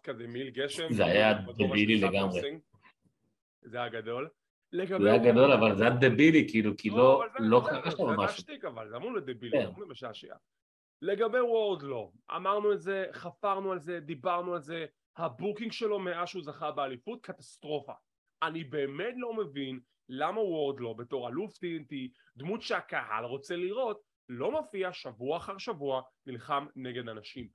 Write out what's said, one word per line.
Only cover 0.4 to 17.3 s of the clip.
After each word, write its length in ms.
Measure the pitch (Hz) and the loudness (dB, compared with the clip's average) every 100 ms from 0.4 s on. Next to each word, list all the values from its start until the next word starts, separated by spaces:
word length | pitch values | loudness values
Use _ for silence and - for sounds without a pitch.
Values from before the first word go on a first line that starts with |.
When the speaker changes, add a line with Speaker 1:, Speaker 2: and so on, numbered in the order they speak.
| 135 | -8
Speaker 1:
גשם. 420 | 120 139 156 160 | -6 -6 -4 -2
Speaker 2:
זה 120 | 110 | 0
היה 300 | 85 98 107 | 4 6 6
Speaker 1:
בגובה 240 | 104 95 - | 4 0 -2
של 80 | 98 | 0
Speaker 2:
דבילי 340 | 101 104 110 | 2 4 4
Speaker 1:
סאם 80 | 95 | 4
Speaker 2:
לגמרי. 320 | 98 98 90 | 2 0 -2
Speaker 1:
סינג. 200 | 139 160 _ _ _ _ _ _ _ _ _ _ | -6 -8 _ _ _ _ _ _ _ _ _ _
זה 160 | 120 120 | -12 -6
היה 100 | 120 | -6
גדול. 400 | 113 107 120 156 _ _ _ _ | -6 -8 -6 -8 _ _ _ _
Speaker 2:
זה 60 | 180 | -6
Speaker 1:
לגבי 320 | 190 190 202 | -2 4 6
Speaker 2:
היה 80 | 233 | 8
Speaker 1:
וורד 140 | 240 | 8
Speaker 2:
גדול, 200 | 233 143 | 10 10
אבל 240 | 123 110 98 | 8 6 6
זה 80 | |
היה 120 | 117 123 | 4 6
דבילי, 460 | 131 113 156 156 - | 6 8 8 8 6
כאילו, 280 | 110 104 98 | 2 2 0
כי 140 | 110 | 0
Speaker 1:
לא, 60 | 107 | 6
Speaker 2:
לא, 280 | 127 135 - | 8 8 4
Speaker 1:
אבל 120 | - | 0
זה 40 | 110 | 6
Speaker 2:
לא 120 | 120 | 6
Speaker 1:
בסדר, 200 | 120 131 | 6 -2
Speaker 2:
קרה 100 | 165 | -4
שם 60 | - | -2
Speaker 1:
זה 160 | 143 104 | 0 2
Speaker 2:
משהו. 80 | |
Speaker 1:
משתיק, 400 | 185 - - 285 | 0 -2 -10 -12
אבל 240 | 170 117 107 | -12 -12 -12
זה 80 | 117 | -10
אמור 160 | 208 | -6
לדבילי, 460 | 220 131 120 120 139 | -6 -8 -10 -2 0
Speaker 2:
כן. 80 | 110 | 0
Speaker 1:
אמור 160 | 92 | -6
למשעשע. 520 | 104 131 123 104 - - _ _ _ _ _ - | -16 -14 -14 -14 -18 -20 _ _ _ _ _ -10
לגבי 380 | 170 202 226 247 | -4 -2 0 0
וורד 420 | 240 226 208 170 | 2 2 0 -2
לא. 280 | 143 123 95 90 - 170 | -4 -8 -8 -14 -10 -6
אמרנו 360 | 190 208 208 | -2 0 2
את 80 | 196 | 0
זה, 260 | 170 196 190 | -2 -6 -6
חפרנו 600 | - 175 - 202 196 196 | -10 -14 -6 -2 -2 -2
על 60 | 180 | -6
זה, 220 | 151 175 | -6 -10
דיברנו 540 | 147 151 180 175 180 | -8 -6 -2 -2 -2
על 60 | 175 | -6
זה. 260 | 143 165 151 _ _ - | -6 -10 -10 _ _ -8
הבוקינג 560 | 165 117 190 208 226 | -8 -4 -6 -4 -8
שלו 260 | - 220 208 | -4 -2 -2
מאז 300 | 185 170 175 | -4 -4 -6
שהוא 140 | 190 | -8
זכה 280 | 151 143 151 | -10 -8 -6
באליפות, 480 | 147 139 123 - 240 | -4 -4 -6 -12 -12
קטסטרופה. 680 | - | -12